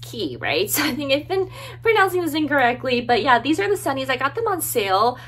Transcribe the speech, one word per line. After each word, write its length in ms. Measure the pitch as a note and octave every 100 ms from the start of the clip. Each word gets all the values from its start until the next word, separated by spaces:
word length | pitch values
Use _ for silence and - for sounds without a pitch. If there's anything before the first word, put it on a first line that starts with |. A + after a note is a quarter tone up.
Quay, 360 | - A#3+ F3 A#2+
right? 320 | F#2 C#3+ G#3
<laughs> 20 |
So 120 | -
I 120 | D4
think 160 | B3 C#4+
I've 160 | C#4 D4+
been 220 | F#4+ F#4 - - -
pronouncing 400 | A4 G#4+ F#4+ F4+
this 120 | E4+
incorrectly, 680 | D4 D4+ C#4+ B3 A#3+ C4 B3
but 200 | A#3+ A#3+
yeah, 180 | C#4 A#3+
these 200 | B3 D#4
are 100 | G4
the 60 |
sunnies. 340 | G4 E4+ C4+ C4
I 80 | C4
got 180 | C4+
them 120 | C#4+ A4+
on 140 | F#4+
sale. 560 | D4+ B3 G3 F#3+ A3+ B3